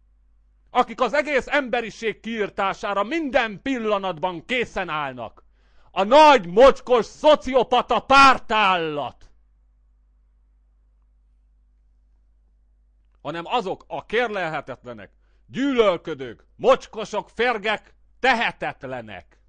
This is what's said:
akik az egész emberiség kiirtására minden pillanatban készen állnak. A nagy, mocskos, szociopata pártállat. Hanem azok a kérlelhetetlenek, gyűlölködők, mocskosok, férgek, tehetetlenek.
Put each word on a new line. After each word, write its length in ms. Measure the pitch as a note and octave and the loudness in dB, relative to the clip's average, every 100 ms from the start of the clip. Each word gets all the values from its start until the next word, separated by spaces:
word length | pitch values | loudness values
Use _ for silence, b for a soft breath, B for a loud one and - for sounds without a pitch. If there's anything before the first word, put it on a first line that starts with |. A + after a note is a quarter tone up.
| _ _ _ _ _ _ _ | _ _ _ _ _ _ _
akik 300 | - - - | -2 -2 -2
az 140 | B3 | -2
egész 320 | C#4 D4+ C#4 A#3 | -2 -2 -4 -2
emberiség 720 | C#4 B3+ A#3+ A3+ - A3 - | -4 -2 -4 -6 -8 -8 -8
kiirtására 840 | G#3+ A3+ G3 - G3 F3 G#3 G3 | -8 -6 -6 -4 -4 -4 -4 -4
minden 600 | G#3 E4 D4 C4 A3+ G3 | -2 -4 -2 -2 -2 -4
pillanatban 840 | C4+ B3+ A3 G3+ F#3+ E3 F3+ E3+ | -6 -4 -2 -2 -4 -6 -6 -8
készen 440 | - B3 A3+ G#3 F3 | -6 -6 -4 -6 -6
állnak. 560 | D3+ C#3+ B2+ A2 - _ _ _ _ _ | -6 -6 -10 -14 -16 _ _ _ _ _
A 120 | F3 | -4
nagy, 440 | G3+ C#4 D4+ C4+ F3 | 4 8 8 6 4
mocskos, 600 | F3+ C4 - - A#3+ - | 6 6 6 2 0 0
szociopata 960 | - D4+ D4 B3+ C4 A3 B3 - A3 | 0 4 4 2 0 2 0 0 -2
pártállat. 1300 | - C4+ C4+ B3+ - G#3+ G3 F#3 D#3+ D3 A#2+ - - _ _ _ _ _ _ _ _ _ _ _ _ _ _ _ _ _ _ _ _ _ _ _ _ _ _ _ _ _ _ _ _ _ _ _ _ _ _ _ | 4 6 6 4 0 0 2 0 -2 -6 -8 -12 -20 _ _ _ _ _ _ _ _ _ _ _ _ _ _ _ _ _ _ _ _ _ _ _ _ _ _ _ _ _ _ _ _ _ _ _ _ _ _ _
Hanem 240 | C3+ E3+ G#3 | -12 -12 -6
azok 380 | A#3+ F#3 C#3 - | -4 -4 -10 -12
a 200 | E3+ - | -14 -6
kérlelhetetlenek, 1040 | A3 A#3+ G#3 E3 D#3 C3+ A#2+ A#2+ A2+ F#2+ _ _ _ _ | -4 -4 -4 -6 -8 -10 -14 -16 -18 -20 _ _ _ _
gyűlölködők, 960 | F3+ C#4 B3 G#3+ E3+ - D3 B2+ G2+ _ - | -6 0 2 2 0 -6 -12 -12 -16 _ -2
mocskosok, 720 | F#3 C4 - G#3 G#3 G#3 - | 2 2 0 -14 -8 -8 -8
férgek, 640 | - A#3+ A3+ G#3 G#3 - _ _ _ | -4 -4 -2 -4 -6 -8 _ _ _
tehetetlenek. 1200 | B3+ A#3 G#3 - D#3 - C3 B2+ A2 F#2 - _ | 0 0 -2 -6 -10 -10 -12 -14 -14 -18 -20 _